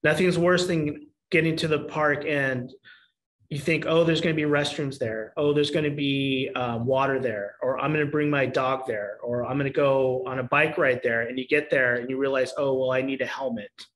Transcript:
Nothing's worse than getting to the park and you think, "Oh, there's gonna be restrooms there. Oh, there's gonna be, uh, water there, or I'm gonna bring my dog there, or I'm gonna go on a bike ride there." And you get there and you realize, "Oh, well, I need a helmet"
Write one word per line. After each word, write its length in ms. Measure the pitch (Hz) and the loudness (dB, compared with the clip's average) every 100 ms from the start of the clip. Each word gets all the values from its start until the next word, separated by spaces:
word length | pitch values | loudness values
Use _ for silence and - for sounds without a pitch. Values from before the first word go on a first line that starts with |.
Nothing's 340 | 151 151 185 170 | 2 2 2 4
worse 300 | 175 180 180 | 4 4 2
than 400 | 165 151 147 - _ _ | 0 -2 -6 -14 _ _
getting 260 | 160 160 160 | 2 2 0
to 100 | 165 | 0
the 120 | 147 | -2
park 440 | 147 156 151 143 151 | -2 -2 0 0 -2
and 460 | 147 135 127 123 - - - _ _ _ _ _ | -2 0 -2 -6 -14 -20 -20 _ _ _ _ _
you 80 | 143 | -6
think, 280 | 156 156 156 | -2 0 2
"Oh, 160 | 160 | 2
there's 180 | 165 160 | 4 2
gonna 140 | 175 156 | 0 0
be 80 | |
restrooms 560 | 151 147 143 - 143 131 | 2 2 0 -4 -6 -4
there. 340 | 117 110 110 - | -4 -4 -8 -2
Oh, 160 | 147 | 2
there's 200 | 147 147 | 2 2
gonna 180 | 156 151 | 0 -2
be, 640 | 147 143 139 135 131 131 127 | -2 -2 0 0 -2 -2 -4
uh, 220 | 123 117 | -2 -2
water 420 | 120 131 135 131 | 0 2 2 0
there, 360 | 120 107 101 - | -2 -4 -6 -4
or 160 | 127 131 | -4 -2
I'm 120 | 143 | 0
gonna 140 | 151 147 | 0 0
bring 240 | 151 147 | 0 2
my 160 | 143 131 | 2 2
dog 400 | 139 131 135 - | 0 0 -2 -4
there, 320 | 110 104 104 | -6 -6 -8
or 240 | 120 120 117 | -4 -4 -2
I'm 100 | 135 | -2
gonna 140 | 139 | 0
go 520 | 135 143 135 131 127 127 | 2 4 4 2 0 -2
on 100 | 131 | -6
a 60 | |
bike 340 | 123 143 156 156 | 0 2 2 2
ride 240 | 143 123 | 2 2
there." 180 | 123 117 | 0 0
And 160 | 117 127 | -2 -6
you 80 | 127 | 0
get 240 | 147 147 | 0 2
there 240 | 143 123 120 | 2 2 2
and 120 | 123 | -2
you 80 | 131 | -2
realize, 360 | 139 135 123 - | 0 0 -2 0
"Oh, 200 | 139 131 | 0 0
well, 140 | 127 | 2
I 100 | 127 | 0
need 200 | 135 135 | 0 -4
a 40 | 123 | -4
helmet" 460 | - 135 117 101 - - | -4 -4 -6 -10 -18 -20